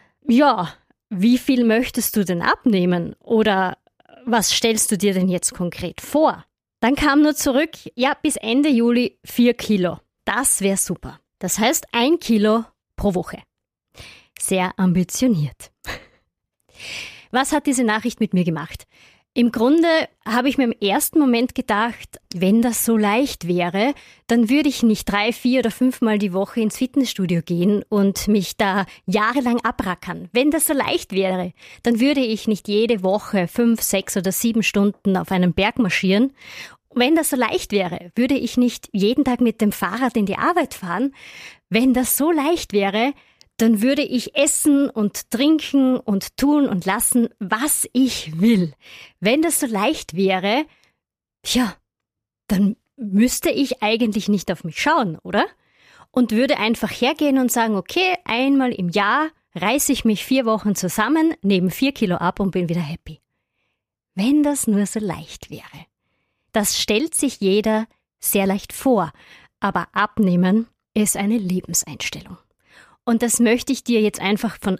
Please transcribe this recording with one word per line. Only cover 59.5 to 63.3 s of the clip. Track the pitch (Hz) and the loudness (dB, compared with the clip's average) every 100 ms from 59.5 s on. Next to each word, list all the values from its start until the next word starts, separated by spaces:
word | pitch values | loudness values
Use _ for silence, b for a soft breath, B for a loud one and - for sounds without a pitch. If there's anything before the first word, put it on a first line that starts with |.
reiße | 165 190 277 - | -6 -2 0 0
ich | 269 | 0
mich | 226 208 | 0 -2
vier | - 262 | 0 0
Wochen | 226 220 214 | 0 0 -2
zusammen, | 196 180 - 220 320 320 - | -2 -2 -2 0 2 2 0
nehme | 196 185 180 | 0 2 0
vier | - 269 | 0 -2
Kilo | - 202 175 | 0 -2 0
ab | 180 - | -2 -2
und | 196 | -2
bin | 185 170 | -2 -2
wieder | 175 | -2
happy.“ | 151 170 - 156 _ | -4 -8 -14 -20 _